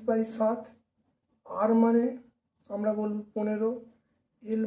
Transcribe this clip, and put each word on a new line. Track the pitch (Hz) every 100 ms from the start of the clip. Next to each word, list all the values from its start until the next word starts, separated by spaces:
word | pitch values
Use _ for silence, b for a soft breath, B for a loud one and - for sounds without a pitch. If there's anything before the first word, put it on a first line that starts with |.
| -
বাই | 226 226 -
সাত, | 220 233 - - _ _ _ _ _ _ -
আর | 180 220 226
মানে | 226 233 247 - - _ _ _ -
আমরা | 202 214 214
বলবো | 208 208 208 220
পনেরো, | 214 214 226 240 - _ _ _ _ _
এল | 214 220